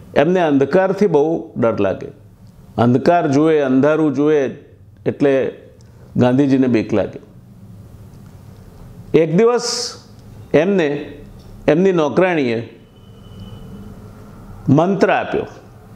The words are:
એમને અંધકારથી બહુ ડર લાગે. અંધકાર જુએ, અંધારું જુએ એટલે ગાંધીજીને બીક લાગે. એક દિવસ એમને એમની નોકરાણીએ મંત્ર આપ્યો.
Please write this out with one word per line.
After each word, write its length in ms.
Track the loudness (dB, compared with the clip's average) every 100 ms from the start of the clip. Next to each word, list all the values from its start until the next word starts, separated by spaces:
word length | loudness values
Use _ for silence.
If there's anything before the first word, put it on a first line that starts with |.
| -4
એમને 260 | 0 2 2
અંધકારથી 680 | 2 2 2 2 0 0 2
બહુ 460 | 2 0 -2 -8 -4
ડર 240 | -2 0
લાગે. 260 | -2 -4 -10 -18 -20 -20 -20 -20 -8 0
અંધકાર 480 | 2 2 2 2 2
જુએ, 340 | 2 2 2
અંધારું 540 | 2 2 2 2 0
જુએ 340 | 0 0 0 -2 -6 -18 -20 -20 -10 -6
એટલે 520 | 0 2 2 -2 -8 -18 -20 -20 -20 -6 0
ગાંધીજીને 500 | 2 2 2 2 2
બીક 260 | 0 0
લાગે. 280 | -2 -2 -8 -20 -20 -20 -20 -20 -20 -20 -20 -20 -20 -20 -20 -20 -20 -20 -20 -20 -20 0 0
એક 180 | 2 2
દિવસ 580 | 2 0 -4 -8 -10 -14 -20 -20 -20 -20 -2
એમને 600 | 0 2 0 0 -4 -10 -18 -20 -20 -20 -6 0
એમની 240 | 2 2
નોકરાણીએ 880 | 2 0 0 0 0 -2 -4 -8 -16 -20 -20 -20 -20 -20 -20 -18 -18 -18 -18 -18 -20 -20 -20 -20 -20 -20 -6 0
મંત્ર 420 | 2 2 0 0
આપ્યો. 360 | 0 -2 -6 -8 -14 -20 -20 -20